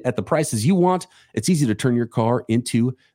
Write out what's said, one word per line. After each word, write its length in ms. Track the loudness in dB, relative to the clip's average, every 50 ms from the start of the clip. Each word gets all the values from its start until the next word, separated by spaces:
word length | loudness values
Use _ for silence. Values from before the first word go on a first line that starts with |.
| -2
at 100 | -4 -4
the 80 | -4 -2
prices 420 | 0 0 0 0 0 -2 -2 0
you 100 | 2 2
want, 320 | 4 4 2 2 0 -4 -8 _ -20 _ _ -8
it's 160 | -4 0 0
easy 180 | 2 2 2 0
to 80 | 0
turn 200 | 0 0 0 0
your 100 | 0 -2
car 400 | -2 -2 0 0 2 0 0 0 0
into 480 | -2 -2 0 0 0 0 0 0 -2 -6 _ _